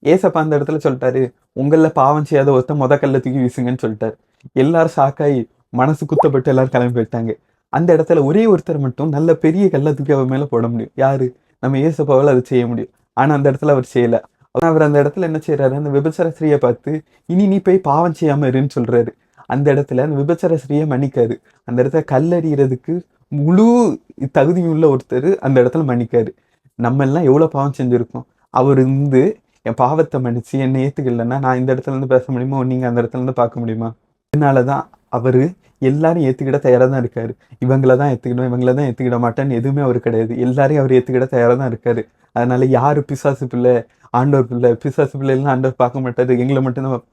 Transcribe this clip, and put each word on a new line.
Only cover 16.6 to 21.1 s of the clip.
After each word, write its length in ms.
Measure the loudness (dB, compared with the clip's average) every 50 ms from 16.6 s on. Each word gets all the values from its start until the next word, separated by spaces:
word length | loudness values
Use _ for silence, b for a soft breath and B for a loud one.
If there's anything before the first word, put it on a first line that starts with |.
| 2 0 -2 -2 _ -6 -6 -6 -8 _ _ _ _
"இனி 200 | _ 0 2 2
நீ 120 | 2 2 0
போய் 200 | 2 2 2 2
பாவம் 360 | 2 0 0 2 0 0 -2 -2
செய்யாம 260 | 0 0 0 0 0
இருன்னு" 220 | 0 0 0 -2 -2 -2 -4
சொல்றாரு. 300 | -4 0 0 0 0 0 -4 b b b b b b
அந்த 280 | b -4 0 2 2 2
இடத்துல 260 | 2 0 -2 -2 -2
அந்த 160 | -2 0 -2
விபச்சார 380 | -2 0 -2 -2 -2 0 -2 -2
ஸ்திரீயை 320 | -2 -4 -2 -2 -2 -2
மன்னிக்காரு. 540 | 0 -2 -2 -2 -2